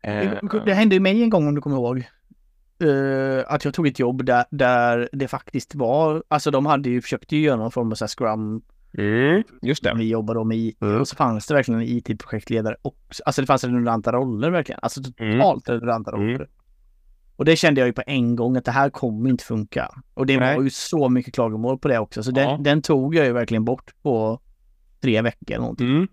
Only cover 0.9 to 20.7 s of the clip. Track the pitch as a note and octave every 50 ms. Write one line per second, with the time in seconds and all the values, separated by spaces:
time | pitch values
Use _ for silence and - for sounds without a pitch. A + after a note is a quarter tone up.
0.9 | F#3+ F#3 F#3+ F#3+ G3 A3+ A#3 A#3 G#3+ F3+ D3+ D3 D3 D3 - D3 C#3+ C3 A#2+ A#2+
1.9 | B2+ C3 B2 - _ _ _ _ - _ _ _ _ _ _ _ _ _ F3 D3+
2.9 | C#3 C3+ C#3 C3+ C3+ C3+ C3+ C3+ C3+ C3 C3 - D3+ C#3+ - D3 C#3 - E3 C#3+
3.9 | C3 - C3 A#2+ B2+ C3 B2+ C3 B2 A#2+ B2 _ - C#3 C3 B2 B2+ A#2+ A#2+ A#2+
4.9 | A#2+ A#2+ A#2+ - - C3+ C#3 B2 - C#3 - - - C3 - _ - C#3+ B2 A2+
5.9 | C3 D3+ D#3+ D#3 D3+ D#3+ - _ D#3 D3 - D3+ C#3 C3 C#3 D3+ D3+ C#3 C#3+ B2
6.9 | B2 B2 A#2+ - C3+ A2+ - - - D3+ D#3 D3 C3 A2 A2 A#2 - B2+ A#2+ A2+
7.9 | G#2+ - A2+ G#2+ - - B2 A2 G#2+ A2 A2 G#2+ A2 A2+ _ _ _ _ _ _
8.9 | - - G2+ G2+ G#2+ A#2+ C3 D3 E3+ G#3 A3+ - - - - A#2+ D#3 - - -
9.9 | A2+ A#2 A2+ A2 A2+ A2+ G#2+ G#2+ A#2 A2+ A2 A2+ A2+ A2+ A2+ A2+ - _ G#2 G#2
10.9 | G#2 A#2 C#3 - - - C#3+ B2 A2+ G#2+ - - D3+ C#3+ C3 - A#2 A2+ A#2 A#2+
11.9 | A#2+ A#2+ - - A2+ G#2 - - - G#2+ - - A2+ A2+ G#2+ G#2+ A#2 _ - C3+
12.9 | _ _ _ _ - - - - - - C3+ B2+ C#3 B2+ - B2 B2 B2 A#2 A#2+
13.9 | A#2 A2+ G2+ A#2 A#2 B2 C3+ B2+ A2+ G#2 B2+ E3 F3+ - G2 - - - - A#2
14.9 | - C3+ C3 C3 B2 - A#2 A2 G#2+ B2 G3+ F#3+ D3 B2+ - - B2 A#2 A#2 A#2+
15.9 | A#2 A#2 G#2+ - - G2+ G2+ A2+ A#2+ C3+ D3 _ _ _ _ _ _ _ _ _
16.9 | _ _ _ - - _ _ _ _ - C3 D#3 E3 D#3 - D#3+ C#3+ C3 B2+ A#2+
17.9 | A2+ - - - C#3 C3 A#2+ A#2 A#2+ A#2 A#2 B2 C3 B2+ - B2 A#2+ C3+ C#3 C#3
18.9 | - - - A#2+ G#2+ G#2+ A#2 C3+ B2+ A#2+ - - A#2 A2 G#2+ - - - B1+ -
19.9 | - C3 - _ _ - C3 C3 C3+ C3 B2+ B2+ C#3+ C#3 C#3 C3+